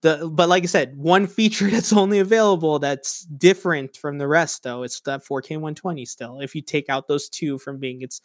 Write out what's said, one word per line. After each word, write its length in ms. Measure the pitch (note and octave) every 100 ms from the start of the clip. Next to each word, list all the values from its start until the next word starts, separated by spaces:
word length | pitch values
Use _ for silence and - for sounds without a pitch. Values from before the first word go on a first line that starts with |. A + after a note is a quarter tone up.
the, 260 | D#3+ D3 E3
but 200 | D#3 F3
like 120 | F3+
I 40 | F3
said, 280 | F3 C3 C#3
one 280 | D#3+ F#3+ F#3+
feature 440 | - A3 A3 G3+
<laughs> 0 |
that's 220 | A3+ -
only 260 | G#3 G3 G#3
available 600 | F#3+ A3+ G#3+ F3+ D#3 D3
that's 440 | C#3+ C3+ - -
different 760 | E3+ C#3 F3 F#3+ F#3 D3+ C3 -
from 220 | D3 C#3+
the 100 | C#3
rest, 340 | D#3+ D#3 -
though, 200 | C3 A#2+
it's 180 | B2 -
that 240 | - C#3
four 160 | - C#3
K 160 | - D#3
one 180 | D#3
twenty 300 | D#3 F#3 D3+
still, 360 | A#2+ - A#2 C3
if 140 | C#3
you 60 | D3+
take 300 | - D3+ C3+
out 180 | C3+ -
those 220 | C#3+ -
two 280 | - D3+ C3+
from 200 | C#3+ C#3
being 240 | C3 B2+
its 180 | B2+ -